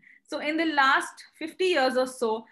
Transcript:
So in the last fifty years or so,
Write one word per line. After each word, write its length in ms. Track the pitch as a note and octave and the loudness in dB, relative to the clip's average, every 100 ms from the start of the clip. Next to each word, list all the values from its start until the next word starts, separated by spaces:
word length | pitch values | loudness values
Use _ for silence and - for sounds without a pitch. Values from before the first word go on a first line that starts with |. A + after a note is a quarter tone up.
| - - _ | -20 -20 _
So 140 | D4 | -8
in 160 | D4 D#4+ | -4 -2
the 160 | E4 | 0
last 400 | C#4+ C4+ D#4 E4 - - _ | 2 4 2 0 -12 -20 _
fifty 280 | D#4 - F#4 | -14 -2 0
years 300 | D#4 C4 B3 | 2 2 2
or 120 | B3+ | -2
so, 360 | - A#3 A3 - | -2 -2 -2 -8